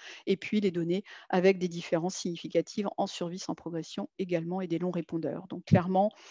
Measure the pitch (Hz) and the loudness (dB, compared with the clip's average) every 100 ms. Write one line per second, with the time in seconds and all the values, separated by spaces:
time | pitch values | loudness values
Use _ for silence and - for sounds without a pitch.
0 | - - - 196 - 214 202 175 165 180 | -18 -6 -2 -2 0 2 2 2 0 0
1 | - - - 190 185 190 180 170 - 170 | -2 -12 -2 4 6 6 2 -2 -2 0
2 | 175 - - 170 208 170 165 - 202 - | 0 -2 -4 -6 -2 0 0 0 -4 -2
3 | 196 - 175 185 - 185 - 165 160 - | -2 -2 -6 -6 -6 -8 -6 -6 -6 -8
4 | 196 - 185 170 165 185 185 165 180 175 | -8 -6 -2 -2 -2 -4 -2 -2 0 -2
5 | 165 165 156 165 - 180 - 180 175 185 | -2 -2 -2 -4 -8 -10 4 4 6 2
6 | 208 - - | 2 -2 -18